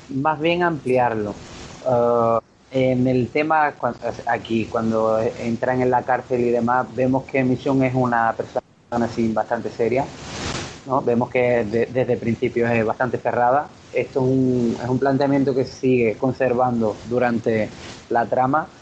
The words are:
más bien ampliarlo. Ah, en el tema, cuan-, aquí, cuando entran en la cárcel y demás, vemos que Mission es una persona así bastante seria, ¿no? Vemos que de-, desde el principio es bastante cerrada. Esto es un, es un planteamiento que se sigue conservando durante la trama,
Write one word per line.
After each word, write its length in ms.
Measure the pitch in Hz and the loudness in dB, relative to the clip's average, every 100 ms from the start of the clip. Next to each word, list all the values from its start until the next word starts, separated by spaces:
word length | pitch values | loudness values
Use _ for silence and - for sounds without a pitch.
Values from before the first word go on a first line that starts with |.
| - | -8
más 320 | 135 151 147 | -2 -2 0
bien 220 | 165 175 | 0 2
ampliarlo. 720 | 175 151 127 127 120 110 104 98 - - - - 131 | 0 0 0 2 2 0 -4 -8 -14 -16 -16 -8 0
Ah, 540 | 123 120 120 117 113 - _ _ | 2 4 4 4 2 -2 _ _
en 340 | 135 131 127 127 | 0 2 2 2
el 220 | 127 117 | 2 0
tema, 440 | 147 156 156 147 | 0 2 2 2
cuan-, 220 | 135 123 113 117 - - | 0 -4 -4 -8 -6 -4
aquí, 400 | 117 95 113 107 | -4 0 -2 0
cuando 520 | 117 113 113 110 110 | -2 0 2 2 2
entran 600 | 113 - 117 117 123 127 | 0 -2 -4 -2 0 2
en 80 | 127 | 2
la 120 | 123 | 2
cárcel 380 | 120 123 - 123 | 0 -2 0 0
y 100 | 120 | 2
demás, 360 | 120 117 127 110 | 2 2 0 0
vemos 300 | 110 131 131 | -2 0 0
que 200 | - 135 | 0 0
Mission 380 | 127 123 143 135 | 0 0 0 2
es 120 | 131 | 2
una 380 | 127 123 120 113 113 | 2 2 2 2 -2
persona 260 | 127 127 - _ _ 120 117 | -4 -6 -8 _ _ -2 -2
así 260 | 117 113 | 0 0
bastante 360 | 110 - 117 104 | 0 -2 -4 -6
seria, 340 | - 113 123 151 - - - - - - - 139 | -2 0 0 -2 -10 -12 -8 -6 -6 -10 -14 -4
¿no? 160 | 131 | -2
Vemos 260 | 120 120 123 | 2 0 0
que 360 | 127 123 120 | 0 2 2
de-, 220 | 107 113 120 | 0 -2 0
desde 280 | 120 123 | 0 0
el 40 | 117 | 0
principio 480 | 113 110 120 117 117 | -2 -2 -2 0 0
es 160 | 117 110 | 2 0
bastante 320 | - 123 117 | -2 -2 -2
cerrada. 500 | 120 113 123 139 156 - - | -2 2 2 2 -2 -14 -6
Esto 280 | 123 120 139 | -4 -2 -2
es 60 | 131 | 2
un, 500 | 131 127 123 120 110 | 2 2 2 0 -2
es 60 | 123 | -2
un 100 | 127 | 0
planteamiento 560 | 135 131 139 139 135 | 0 2 2 2 2
que 100 | 131 | 0
se 80 | 127 | -2
sigue 420 | - 131 127 113 104 | -2 2 4 2 0
conservando 800 | 135 127 131 120 127 120 110 98 107 | -2 0 0 2 2 2 -2 -2 -4
durante 600 | 123 123 117 117 110 101 - - - - | 0 0 0 0 0 -2 -8 -16 -16 -2
la 140 | 117 107 | 0 2
trama, 400 | 120 131 151 175 - | 0 2 0 -2 -14